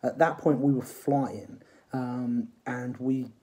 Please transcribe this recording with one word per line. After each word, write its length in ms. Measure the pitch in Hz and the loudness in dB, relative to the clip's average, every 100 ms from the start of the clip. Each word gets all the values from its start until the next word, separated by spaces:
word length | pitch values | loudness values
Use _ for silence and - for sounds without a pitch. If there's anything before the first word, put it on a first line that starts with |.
At 140 | 127 127 | -2 4
that 200 | 165 160 | 4 4
point, 220 | - 135 | 2 4
we 120 | 139 | 4
were 80 | 135 | 2
flying, 760 | 120 - - 143 127 107 98 - - _ _ | 0 -6 0 0 0 -6 -14 -18 -20 _ _
um, 540 | 135 127 123 123 120 117 - - | -6 -4 -4 -2 -2 -2 -8 -8
and 300 | 123 123 - | -6 -6 -6
we 300 | 127 131 120 - | -2 -2 -2 -12